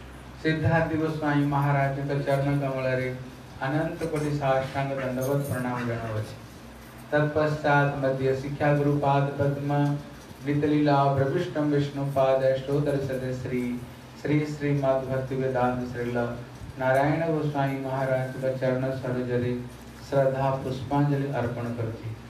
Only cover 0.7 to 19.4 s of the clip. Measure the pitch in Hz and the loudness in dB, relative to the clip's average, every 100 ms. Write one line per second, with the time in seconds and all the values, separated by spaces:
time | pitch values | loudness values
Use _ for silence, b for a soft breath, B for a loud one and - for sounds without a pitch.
0.7 | 165 160 156 156 147 151 143 143 143 143 | 4 2 2 0 0 2 2 4 2 4
1.7 | 139 139 139 143 143 143 139 143 139 135 | 4 2 0 -2 -2 2 2 2 0 0
2.7 | 131 131 131 127 127 - - - - 135 | -2 0 0 -2 -6 -12 -14 -16 -6 -2
3.7 | 156 165 165 151 151 147 143 135 131 135 | 0 -2 -4 -4 -2 0 0 2 2 0
4.7 | 139 139 135 127 127 131 143 - 127 123 | -2 -2 -2 -2 -2 0 0 0 -2 -2
5.7 | 123 120 113 113 107 - - - - - | -2 -4 -4 -4 -4 -6 -10 -16 -18 -18
6.7 | - - - - 151 147 156 156 143 147 | -18 -18 -18 0 2 2 2 2 2 4
7.7 | 143 139 131 135 127 131 131 143 - 147 | 4 4 2 0 2 2 0 -2 0 2
8.7 | 143 143 143 139 139 139 - 143 143 143 | 4 4 2 4 4 2 0 0 0 0
9.7 | 143 143 147 - - - - 139 147 151 | 2 2 0 -6 -16 -16 -6 -2 2 4
10.7 | 147 147 139 139 139 139 180 - 151 147 | 4 6 6 4 4 2 0 -2 0 2
11.7 | 143 139 139 139 139 135 131 131 131 139 | 2 0 -2 0 4 4 6 4 2 0
12.7 | 147 143 139 131 127 127 127 - 123 123 | 0 2 0 0 -2 -4 -4 -4 -2 -2
13.7 | 123 - - - - 143 151 151 - 143 | -4 -8 -16 -18 -6 2 2 2 -2 0
14.7 | 143 135 135 127 131 - 127 131 123 127 | 2 2 2 0 -2 -2 -2 0 2 2
15.7 | 123 123 120 120 120 120 120 - - - | 0 -4 -4 -2 -2 -2 -6 -12 -14 -12
16.7 | 131 165 139 147 160 165 156 143 139 135 | -2 2 4 4 2 0 0 0 0 0
17.7 | 135 135 131 131 127 127 135 131 127 131 | -2 -4 -2 0 0 -2 -2 -4 0 0
18.7 | 127 135 131 127 123 123 123 | 0 -2 -4 -4 -4 -2 0